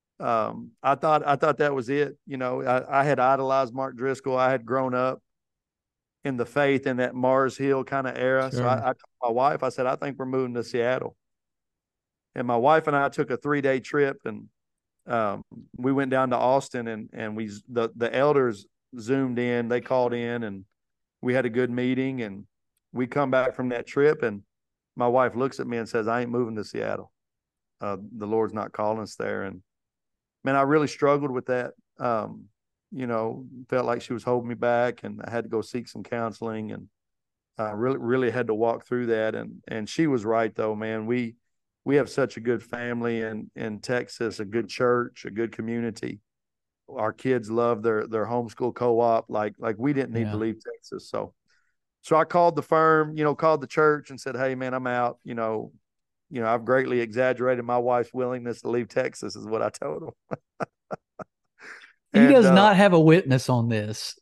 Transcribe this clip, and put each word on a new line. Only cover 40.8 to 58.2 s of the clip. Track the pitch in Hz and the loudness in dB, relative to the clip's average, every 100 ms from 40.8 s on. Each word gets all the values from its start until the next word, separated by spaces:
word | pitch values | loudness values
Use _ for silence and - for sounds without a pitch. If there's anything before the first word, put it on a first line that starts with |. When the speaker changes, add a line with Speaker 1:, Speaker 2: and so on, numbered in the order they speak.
| 110 110 110 | -4 -4 -2
Speaker 1:
We, | 123 117 120 _ _ _ _ | -2 -2 -8 _ _ _ _
we | - 143 | 0 2
have | 120 | 2
such | - 127 - | 0 -2 -2
a | |
good | 113 117 | -2 -2
family | - 120 120 120 117 113 | -2 -8 -6 -4 -2 -2
in, | 110 107 - - | -4 -8 -10 -10
in | 113 104 | -8 -8
Texas, | - 123 - - 117 95 | -4 -4 -4 -6 -6 -6
a | |
good | 101 113 104 | -6 -4 -4
church, | - 123 123 123 - | -2 2 2 -2 -8
a | - | -10
good | 101 117 | -6 -6
community. | - 113 117 117 104 - 104 _ _ _ _ _ _ - | -4 -6 -4 -4 -6 -8 -10 _ _ _ _ _ _ -14
Our | 135 110 | -4 -4
kids | - 131 127 107 | -2 0 0 0
love | 113 120 113 | 0 2 2
their, | 113 110 113 | 0 0 0
their | 110 104 | -2 -2
homeschool | 123 117 - 120 - | -2 -4 -4 -4 -2
co-op. | 123 117 117 113 - | 0 2 4 2 0
Like, | 107 107 - | -4 -4 -4
like, | 113 104 | -6 -2
we | 135 | -2
didn't | 135 123 | -2 -2
need | 117 | -2
to | 110 | -2
Speaker 2:
Yeah. | 107 | -2
Speaker 1:
leave | 110 110 | -4 -6
Texas. | - 117 - 101 - | -10 -16 -14 -14 -8
So, | 113 - _ _ _ _ _ _ _ | -8 -8 _ _ _ _ _ _ _
so | - 160 | 2 2
I | |
called | 160 175 170 | 4 4 4
the | 151 | 2
firm, | - 160 160 156 151 151 | 2 4 6 6 2 0
you | |
know, | 151 | 0
called | 143 160 156 | 2 2 2
the | 131 | 0
church | - 151 147 - | 2 4 4 -2
and | 127 | -14
said, | 135 120 | -8 -4
"Hey, | 131 | -2
man, | 131 131 | -2 -4
I'm | 131 127 | -4 -2
out." | 123 120 - | 0 -2 -4
You | - | -10
know, | 117 113 110 113 - _ _ _ _ _ | -4 -4 -4 -8 -16 _ _ _ _ _
you | 127 | -4
know, | 113 | 0
"I've | 117 117 | 0 2
greatly | 131 131 123 | 2 2 0
exaggerated | 117 107 127 120 123 123 | 0 0 0 2 0 0
my | 117 123 | 0 0
wife's | 120 123 117 | 2 0 -2
willingness | 127 | -4